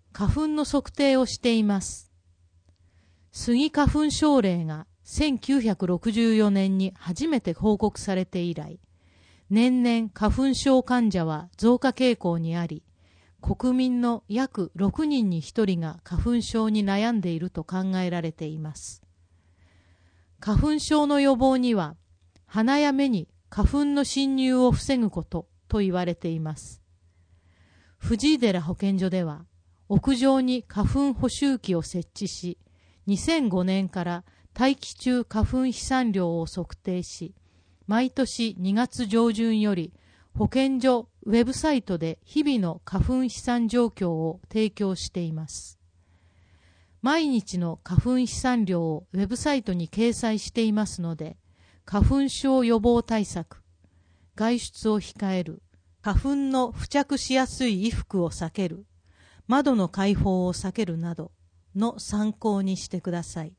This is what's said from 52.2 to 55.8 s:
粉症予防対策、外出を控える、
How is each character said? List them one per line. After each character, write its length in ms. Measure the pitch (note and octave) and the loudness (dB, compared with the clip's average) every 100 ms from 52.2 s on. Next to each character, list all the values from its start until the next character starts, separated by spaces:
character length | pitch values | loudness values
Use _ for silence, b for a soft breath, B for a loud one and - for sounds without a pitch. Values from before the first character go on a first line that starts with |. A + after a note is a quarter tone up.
粉 40 | C#4 | 2
症 360 | - C4+ C4 | 0 2 4
予 160 | A#3 A3+ | 4 4
防 220 | A#3 A#3 | 4 2
対 220 | - A3 | 2 -2
策、 380 | F#3+ F3+ D#3+ - _ _ _ _ _ _ _ | -2 -6 -10 -16 _ _ _ _ _ _ _
外 240 | - A3+ A#3+ | -4 -2 -2
出 300 | - - A3+ | -4 -4 -2
を 120 | G#3+ | -2
控 320 | - - G3 | -4 -6 -2
え 120 | F#3 | -2
る、 180 | D#3+ E3 _ _ | -4 -10 _ _